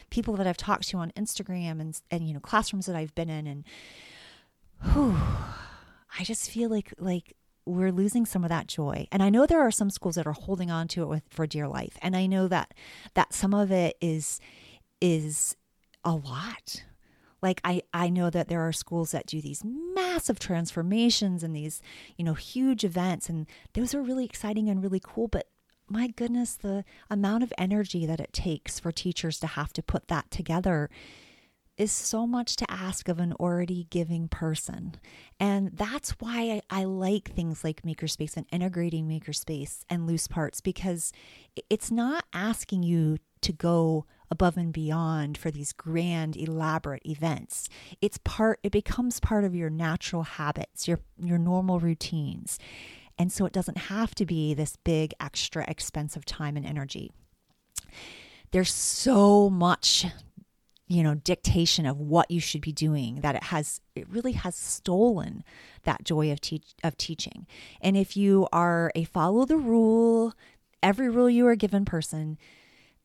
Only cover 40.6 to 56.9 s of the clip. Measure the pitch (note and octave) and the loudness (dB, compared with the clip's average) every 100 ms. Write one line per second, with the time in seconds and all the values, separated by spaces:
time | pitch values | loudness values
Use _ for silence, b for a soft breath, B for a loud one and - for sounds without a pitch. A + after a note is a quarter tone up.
40.6 | - F3+ F#3+ F3 - B B B B - | -4 -4 -2 -2 -4 B B B B -16
41.6 | - G#3+ - A#3 A#3+ D#4+ - F3 G#3 A3+ | -2 -2 0 0 0 -2 -4 -4 -2 -2
42.6 | - F#3+ F3 E3+ D#3 D#3 - _ - D#3+ | -2 -2 2 2 2 0 -6 _ -6 -2
43.6 | E3+ E3+ D#3+ D#3+ - b b E3 F3+ E3+ | 2 4 4 0 -4 b b 2 2 2
44.6 | E3+ D#3+ D#3 D#3 D#3+ D#3+ D3 D3 E3 D3 | -2 -2 -2 0 0 -2 -2 -4 -6 -6
45.6 | C#3+ - D#3+ E3 F3 E3+ D#3 D3+ D#3+ D#3+ | -8 -8 -4 -2 0 -2 -2 -4 -4 -2
46.6 | D#3 D#3+ D3+ C3+ - D3 E3 C#3 - - | 0 -2 -4 -8 -6 -2 -2 -2 -6 -10
47.6 | - B B B G3+ - - - A3 - | -10 B B B -2 -2 -6 2 2 2
48.6 | G3+ G3+ - - B3 - - G#3+ G3 F3 | 0 0 0 0 -2 0 2 2 2 0
49.6 | D#3+ D#3 E3 D#3+ - E3+ D#3+ - D3 D3+ | -2 0 0 -2 -2 -4 -4 -4 -4 -4
50.6 | - - - E3+ - - F3 E3+ E3+ F#3 | -8 -6 -2 -2 -4 -8 0 2 4 2
51.6 | F#3 F3+ E3+ E3 - D#3+ C#3+ - - - | 2 2 2 0 -2 -4 -4 -6 -8 -10
52.6 | B B B B B - F3+ - G3+ F#3+ | B B B B B -2 -2 2 0 0
53.6 | F3+ F3 - G3+ A3+ - F3 E3 D3+ D3 | -4 -6 -6 -2 -2 -2 -2 0 0 0
54.6 | D3+ - - D#3+ D#3 - C#3+ - - E3 | -2 -4 0 2 0 -4 -8 -6 -4 -4
55.6 | - D#3+ - D#3 D3+ D3+ - - D3 D3 | -6 -6 -8 -6 -6 -8 -10 -6 -4 -4
56.6 | - D3 C3+ | -4 -6 -6